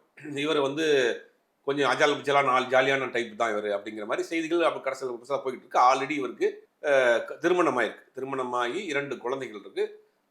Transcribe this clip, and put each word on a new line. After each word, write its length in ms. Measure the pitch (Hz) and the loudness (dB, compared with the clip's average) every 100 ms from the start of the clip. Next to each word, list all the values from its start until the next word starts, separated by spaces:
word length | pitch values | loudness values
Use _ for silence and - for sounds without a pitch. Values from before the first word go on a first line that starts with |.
| _ - 151 | _ -20 -10
இவர் 260 | 139 151 151 | -4 0 2
வந்து 260 | 135 147 160 139 120 - - _ _ _ - | 0 0 2 4 4 0 -8 _ _ _ -4
கொஞ்சம் 240 | 143 131 | 2 2
அஜால் 240 | 131 151 | 4 2
புஜாலா 300 | 135 139 143 | 2 2 2
நாலு 200 | 135 127 | 4 2
ஜாலியான 460 | 120 131 135 139 127 | 4 4 4 2 0
டைப் 220 | 123 113 104 | -4 -4 -2
தான் 160 | 117 | -2
இவரு 180 | 104 104 | -2 -2
அப்படிங்கிற 340 | 101 110 107 | -4 -4 -10
மாதிரி 220 | 104 156 180 | -6 -4 -4
செய்திகள் 360 | 165 160 170 | -4 -2 0
அப்படி 220 | 156 139 | 0 0
கடைசியில் 300 | 135 131 131 | -6 -6 -6
புதுசா 220 | 120 - 139 | -8 -6 -6
போயிட்டு 260 | 131 120 | -4 -8
இருக்கு. 180 | - 170 | -4 4
Already 320 | 127 135 139 | 4 4 0
இவருக்கு, 360 | 151 123 107 208 - - _ | -4 -6 -2 -4 -4 -16 _
அஹ், 380 | 156 135 123 113 | 2 4 4 2
க-, 140 | - | 0
திருமணம் 440 | 135 160 180 160 123 | -4 0 2 2 2
ஆயிருக்கு. 260 | 104 - - | -2 -4 -16
திருமணமாகி 720 | 131 135 135 123 123 120 160 | -12 -8 -6 -4 -2 -4 -6
இரண்டு 340 | 196 139 143 113 | -6 -6 -6 -6
குழந்தைகள் 420 | 117 135 120 104 | -6 -6 -8 -14
இருக்கு. 240 | 95 170 214 - _ _ _ | -12 -6 -6 -8 _ _ _